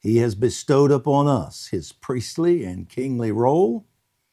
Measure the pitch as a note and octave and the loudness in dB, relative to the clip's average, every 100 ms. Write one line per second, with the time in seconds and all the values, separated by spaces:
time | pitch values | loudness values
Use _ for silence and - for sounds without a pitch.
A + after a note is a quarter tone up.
0 | G#2+ A#2 A#2+ G2+ A#2 - - C#3 C#3+ C#3 | 2 2 2 0 -2 -4 0 4 4 2
1 | C#3 C#3 C#3+ C3 E2+ - - G2 D2+ - | 2 2 2 0 -2 -12 -8 -8 -10 -20
2 | - B2+ A2+ - E3 F3 G2+ F2+ F2 - | -8 -8 -6 -2 0 0 -2 -10 -12 -8
3 | C3 B2 A2+ G#2 A#2+ D#3 G3+ A#3 - _ | -4 -4 -2 0 2 2 2 -2 -8 _
4 | _ _ _ | _ _ _